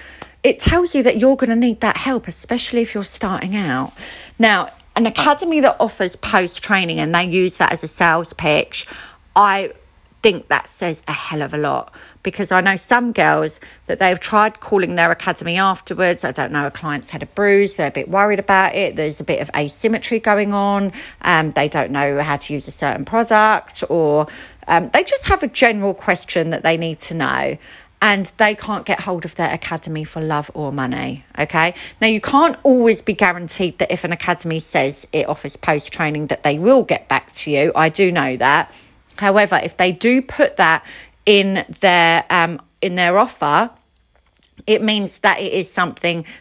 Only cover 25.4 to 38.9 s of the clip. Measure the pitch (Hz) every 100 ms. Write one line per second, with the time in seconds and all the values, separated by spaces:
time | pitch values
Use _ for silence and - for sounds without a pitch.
25.4 | 254 - 240 208 196 196 - 180 - 175
26.4 | 160 160 160 165 165 156 - 165 135 -
27.4 | 139 147 - - - - 208 202 180 -
28.4 | 214 208 - 202 - 190 - 180 165 -
29.4 | 165 - - 160 - 156 156 165 156 147
30.4 | 147 - 147 139 127 127 131 135 - -
31.4 | 151 165 170 175 - - 220 220 - -
32.4 | 330 - 277 254 233 214 - 180 190 175
33.4 | 170 - 180 - - 175 170 170 - 170
34.4 | 165 160 - 165 135 147 - 156 - -
35.4 | 143 - - 151 - - 156 151 151 -
36.4 | 151 151 190 262 156 165 - 135 - -
37.4 | - 143 160 - 160 156 190 170 139 127
38.4 | 123 151 - - _